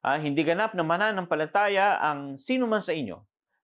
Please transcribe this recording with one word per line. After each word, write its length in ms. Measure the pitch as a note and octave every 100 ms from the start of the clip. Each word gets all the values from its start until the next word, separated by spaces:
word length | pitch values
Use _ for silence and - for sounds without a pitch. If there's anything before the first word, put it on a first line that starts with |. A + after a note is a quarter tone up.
Ah, 160 | C3+ D3
hindi 240 | D3+ C#3+
ganap 320 | D#3 E3+ A3
na 80 | F#3
mananampalataya 1200 | D#3+ E3+ G#3+ G3+ F3 D#3 D#3 G3+ G3+ G3 G3+ -
ang 400 | D3+ C#3+ C#3 C#3
sino 240 | - B3+
man 160 | A#3+ G#3+
sa 160 | F#3 D#3+
inyo 240 | A#2 D#2+ _ _ _ _